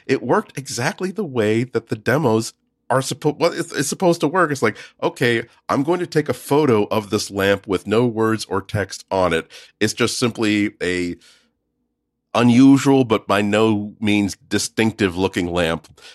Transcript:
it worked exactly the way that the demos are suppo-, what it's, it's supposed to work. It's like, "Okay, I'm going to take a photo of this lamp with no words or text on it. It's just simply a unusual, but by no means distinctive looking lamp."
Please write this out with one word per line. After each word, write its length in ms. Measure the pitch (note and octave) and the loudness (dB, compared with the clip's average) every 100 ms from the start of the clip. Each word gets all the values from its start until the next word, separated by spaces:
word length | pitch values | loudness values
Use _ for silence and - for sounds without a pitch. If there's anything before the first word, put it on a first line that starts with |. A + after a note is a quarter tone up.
| - | -4
it 160 | C3+ | -4
worked 340 | B2 F#3+ - - | 0 -2 -2 -10
exactly 540 | C3 A#2 C#3+ - F#3+ | -10 -6 -6 -4 -8
the 140 | F3+ | -6
way 400 | E3+ B2 G#2+ A2+ | -6 -2 0 0
that 240 | B2+ A2+ - | -2 -6 -6
the 80 | A2+ | -6
demos 560 | C3+ C#3 C3 A2 A2+ - _ _ - | -2 0 2 0 -2 -10 _ _ -2
are 80 | C3 | -2
suppo-, 400 | C3 C#3+ D3+ D3+ | -2 -4 -4 0
what 160 | E3 | -2
it's, 180 | E3 D#3+ | -2 -6
it's 160 | - D3 | -4 -4
supposed 320 | - F3 E3+ | 0 0 2
to 80 | D3 | 0
work. 220 | F#3 D#3 | 0 -2
It's 100 | C3+ | 0
like, 160 | A2+ - - - | -2 -2 -12 -6
"Okay, 440 | E3+ - B2 A#2 - _ - | -6 -2 0 0 -4 _ -4
I'm 120 | A2+ | -2
going 180 | C#3+ F3+ | 0 -2
to 60 | F3 | -2
take 220 | D3+ D3 | -2 -2
a 60 | |
photo 540 | - - C#3+ C#3 G#2+ G#2 | -4 -2 2 4 2 0
of 180 | G#2+ G2+ | -4 -2
this 220 | G#2 - | -4 -4
lamp 360 | G2+ G2 G2 G#2 | -2 0 0 -2
with 200 | F2+ G2+ | -4 0
no 180 | G#2+ | 0
words 400 | B2 A2 A2 A2 - | 0 0 -2 -2 -4
or 140 | G2 | -6
text 460 | - G#2+ F#2+ - - | -4 -6 -6 -10 -4
on 220 | F#2+ F2+ | 0 2
it. 180 | E2 - - - - | 0 -4 -16 -16 -4
It's 160 | G#2+ | -4
just 240 | - A2+ - | -2 -2 -2
simply 560 | A#2+ A#2+ G#2+ G#2 G#2 - | -4 -2 0 0 -2 -4
a 340 | F2 F2+ F2 E2 _ _ _ _ _ _ _ _ _ _ _ | -4 -4 -4 -8 _ _ _ _ _ _ _ _ _ _ _
unusual, 720 | G#2+ A#2+ A#2+ C3+ C#3 C#3 C3+ | 2 4 6 8 6 6 2
but 220 | A#2 G#2 - | 2 0 0
by 140 | G2+ | 0
no 540 | G#2 G#2 A2 G#2 G#2 - | 2 2 2 0 -4 -4
means 380 | G#2 G#2 G2 - - | 0 0 0 -6 -6
distinctive 720 | G2+ - - A2 - G2 E2+ | -4 -2 -2 0 0 -2 0
looking 300 | F#2+ G2+ F2 | -2 -2 -2
lamp." 420 | F2 D#2+ E2 - _ - | -2 -2 -4 -8 _ -20